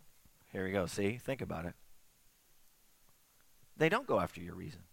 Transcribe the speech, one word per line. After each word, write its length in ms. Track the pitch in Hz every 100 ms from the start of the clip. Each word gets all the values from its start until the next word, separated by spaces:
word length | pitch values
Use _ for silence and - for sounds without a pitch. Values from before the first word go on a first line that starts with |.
| - - - - -
Here 140 | 104 95
we 60 |
go, 120 | 98
see? 320 | 85 - 101 120
Think 240 | - 135
about 240 | 87 82
it. 100 | 87 - - - - _ - _ _ - - _ - _ - - _ _ - - - -
They 120 | 160
don't 180 | 220 277
go 140 | 110
after 220 | 85 85
your 120 | 85
reason. 280 | 90 90 90 -